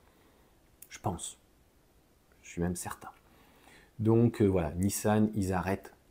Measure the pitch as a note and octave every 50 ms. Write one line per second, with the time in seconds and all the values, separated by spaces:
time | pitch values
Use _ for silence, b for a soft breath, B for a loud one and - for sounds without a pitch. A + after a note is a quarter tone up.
0 | b b b b b b b b b b b b _ _ _ _ - - - -
1 | - A2 F2 D#2+ - - - - _ _ _ _ _ _ _ _ _ _ _ _
2 | _ _ _ _ _ _ _ _ - - - F2 E2+ - - - - - - -
3 | - - - - b b b b b b b b b b b b b b b -
4 | G#2+ A2 A2+ A2+ A#2 A#2 A#2 - G#2+ G2 F#2+ F2+ E2 D2 E2 F2 F#2+ G2+ - -
5 | - G#2+ G#2 G#2+ G#2+ G#2+ - G#2 F#2+ F2+ F#2+ F2+ E2+ F#2+ G2 - - - - _
6 | _ _